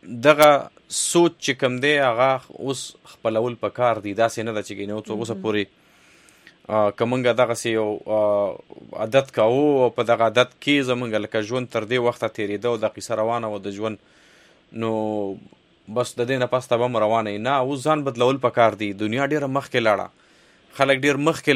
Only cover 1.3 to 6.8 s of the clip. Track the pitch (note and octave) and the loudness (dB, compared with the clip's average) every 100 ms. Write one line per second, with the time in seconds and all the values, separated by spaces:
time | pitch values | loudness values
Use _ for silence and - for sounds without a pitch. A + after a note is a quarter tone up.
1.3 | E3 - C3 C3 B2+ C#3 D3 C3+ A2+ C3 | 2 -6 -2 -2 0 0 2 2 2 2
2.3 | C3 - - C3+ C3+ - - - - A#2 | 2 -4 -10 -8 -6 -10 -18 -20 -6 -2
3.3 | A2 A#2+ A#2 G#2 - B2 A2 G2+ G2 A2+ | 0 -2 -2 -6 0 0 0 -4 0 0
4.3 | - A2+ A2 G2+ G2 G2+ G#2+ G#2+ G#2+ A2 | 0 -6 -6 -8 -10 -8 -8 -8 -8 -6
5.3 | G#2+ G2+ G#2+ G2 _ _ _ _ _ _ | -6 -2 -2 -2 _ _ _ _ _ _
6.3 | _ - _ - G#2+ | _ -20 _ -2 2